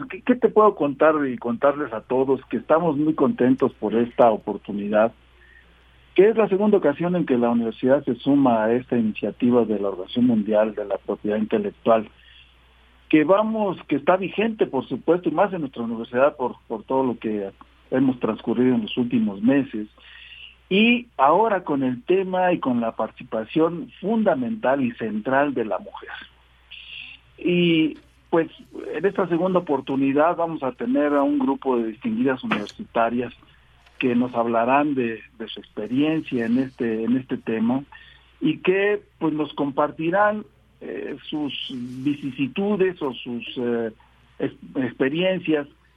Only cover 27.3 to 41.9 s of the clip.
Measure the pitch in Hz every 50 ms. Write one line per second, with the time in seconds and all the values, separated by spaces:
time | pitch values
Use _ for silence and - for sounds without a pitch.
27.3 | _ - - 170 175 175 175 170 165 160 156 147 - - - _ _ _ _ _
28.3 | 175 165 160 160 - - - - - - - - 113 160 170 196 180 202 190 156
29.3 | 170 160 180 190 185 175 180 - 139 131 131 - 139 135 139 139 135 147 151 170
30.3 | 170 160 170 165 160 - 139 127 123 - 120 120 131 143 147 147 147 143 139 143
31.3 | 147 143 127 135 139 135 - 135 123 120 113 113 110 - - 117 110 113 127 139
32.3 | 131 127 - 110 107 107 104 - - - 104 - - 120 113 117 120 123 123 120
33.3 | - - _ _ _ _ _ _ _ _ _ _ _ - 139 123 120 120 127 123
34.3 | 123 117 117 117 117 113 117 123 135 143 147 151 139 131 120 117 113 104 - -
35.3 | _ - 113 107 - 104 - - _ 110 107 107 123 139 147 156 160 156 156 -
36.3 | 135 117 117 113 120 131 135 127 - - 123 113 110 110 113 120 123 131 131 -
37.3 | 135 123 - 120 113 110 110 117 127 139 143 - - - - - - _ _ _
38.3 | _ _ - 156 151 - - 185 185 196 202 208 208 202 - _ _ - 160 156
39.3 | 151 151 151 147 - - 143 143 135 156 147 147 147 - 160 170 180 202 208 208
40.3 | 214 208 - - _ _ _ _ _ _ - - 104 - - - 147 139 - -
41.3 | 156 151 151 135 - - - - 135 123 123 127